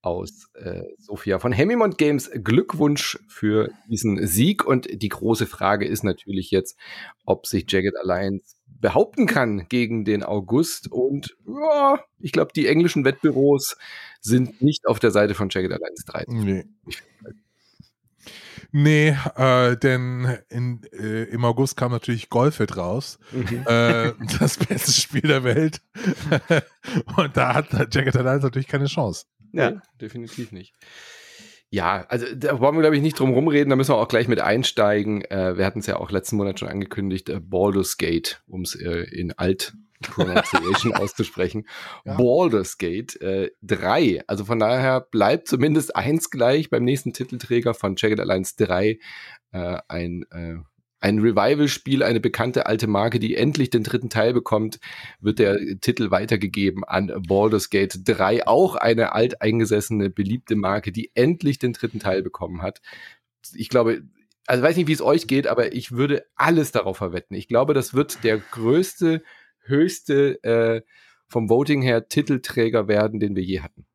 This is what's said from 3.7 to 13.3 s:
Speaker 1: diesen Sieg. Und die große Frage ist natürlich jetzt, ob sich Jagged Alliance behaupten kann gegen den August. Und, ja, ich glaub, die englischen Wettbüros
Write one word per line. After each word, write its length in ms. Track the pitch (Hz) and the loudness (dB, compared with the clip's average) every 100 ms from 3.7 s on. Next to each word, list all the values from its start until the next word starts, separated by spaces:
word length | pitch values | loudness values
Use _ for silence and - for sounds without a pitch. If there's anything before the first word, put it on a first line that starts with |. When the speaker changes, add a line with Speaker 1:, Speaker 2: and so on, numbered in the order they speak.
| - - | -4 -6
Speaker 1:
diesen 360 | 113 113 98 98 | -2 0 0 0
Sieg. 360 | 87 143 208 | 4 4 2
Und 220 | - 127 - | 2 0 0
die 180 | 104 104 | -8 -6
große 380 | - 101 113 110 | -4 0 0 -2
Frage 400 | - 95 101 98 | -2 0 0 0
ist 160 | 107 | -2
natürlich 480 | 101 90 - 98 92 | -2 -4 -4 -6 0
jetzt, 260 | 95 92 - - - - - - | 0 0 -12 -20 -18 -18 -18 -2
ob 200 | 95 - | -2 0
sich 160 | 101 - | -4 0
Jagged 280 | 95 95 - | 0 0 -2
Alliance 540 | 92 90 98 98 _ _ _ | -2 -2 -2 -6 _ _ _
behaupten 600 | - 110 87 220 - 220 | -4 0 2 0 2 0
kann 400 | - 120 101 85 | 2 0 -2 -4
gegen 360 | 123 117 113 | -2 -2 -2
den 180 | 104 104 | 0 -2
August. 680 | - 104 95 117 165 - - | -2 -6 0 0 0 -4 -8
Und, 460 | 117 127 139 - - - | -4 -2 -2 -8 -18 -14
ja, 520 | 254 311 294 277 277 - _ | -6 0 2 2 2 -4 _
ich 100 | 160 | -4
glaub, 200 | - - | -2 -2
die 120 | - 120 | 0 2
englischen 360 | 147 170 151 | 4 2 2
Wettbüros 720 | 135 131 160 | 0 2 0